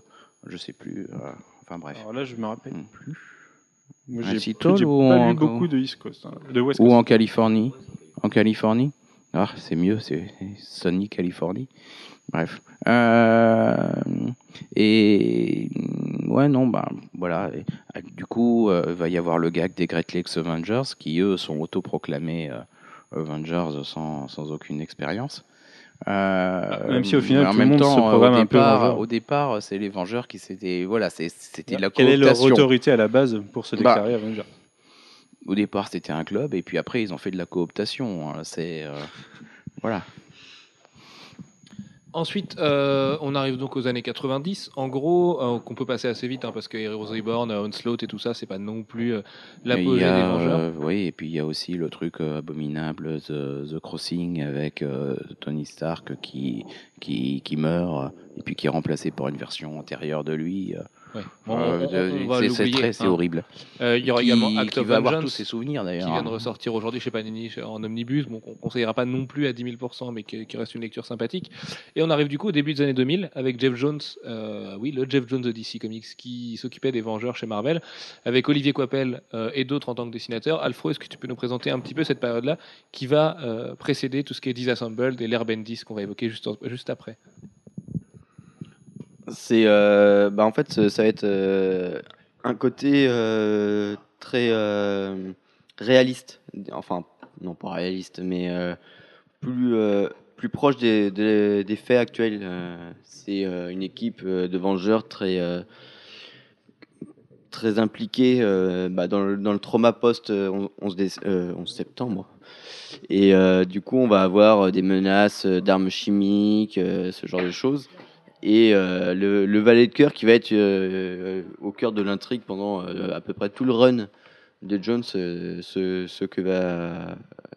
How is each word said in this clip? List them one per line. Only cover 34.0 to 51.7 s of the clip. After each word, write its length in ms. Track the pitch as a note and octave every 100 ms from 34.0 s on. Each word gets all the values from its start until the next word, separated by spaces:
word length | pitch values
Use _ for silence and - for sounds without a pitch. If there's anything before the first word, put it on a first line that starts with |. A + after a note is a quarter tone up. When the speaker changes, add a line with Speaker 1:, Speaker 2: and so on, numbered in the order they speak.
| G#2+
Speaker 2:
Avenger ? 280 | A#2 A2 G#2+ - - _ _ _ _ - - _ _ -
Speaker 1:
au 80 |
départ, 340 | G2 G#2 G2+ G2
c'était 240 | F2+ -
un 120 | D#2
club, 300 | D#2+ G2+ C#3+
et 80 | F#2
puis 140 | - E2
après, 240 | - B2
ils 100 | G#2
ont 40 | D#2
fait 120 | G2
de 80 | F#2
la 80 | E2+
cooptation, 840 | F2+ E2+ - G#2+ - A#2+ F2 D2+
hein, 120 | D#2
c'est, 400 | D#2 - E2+ D#2+
euh... 80 | D2+ D2 D2 - - - - - - -
voilà. 220 | A2+ G2+ - - - - - - _ _ _ _ - - - - - _ _ - - - _
Speaker 3:
Ensuite, 420 | D#3+ E3 G3+ E3 -
euh, 580 | D3+ C#3+ C#3 C#3 C3+ D#3
on 140 | C#3+
arrive 220 | C#3 C3+ B2+
donc 180 | C3+ C3+
aux 100 | B2
années 160 | B2
quatre-vingt-dix. 680 | A#2+ A#2 C3+ C3+ E3 G3 - -
En 120 | C3
gros, 520 | C3+ D#3 F3+ F3 D3
euh, 180 | B2 A#2
qu'on 160 | -
peut 100 | A#2+ B2+
passer 220 | A#2+ B2+
assez 180 | G#2+ B2
vite, 180 | B2+
hein, 80 | A#2
parce 140 | G#2+ -
que 100 | A2+
Heroes 300 | G#2+ G#2+ G#2+
Reborn, 440 | A2 G#2+ A#2 A#2
euh, 120 | G#2
Onslaught 400 | G#2+ - A#2 A#2
et 40 | A2
tout 120 | G#2
ça, 160 | A#2+
c'est 120 | A#2 -
pas 120 | G2
non 240 | G#2 A2
plus, 300 | G#2+ A2+ A#2
euh, 80 | A2 - - - -
Speaker 1:
Mais 100 | -
il 80 | A#2+
y 20 |
Speaker 3:
l'apogée 200 | F2+ F#2
Speaker 1:
a, 120 | F2+ F#2
Speaker 3:
des 60 |
Vengeurs. 360 | F#2 F2 E2+ E2
Speaker 1:
euh, 140 | E2 E2
oui, 240 | D#2 G2+
et 100 | F2
puis 160 | - D#2
il 40 |
y 60 | E2
a 80 | D#2
aussi 280 | D2+ -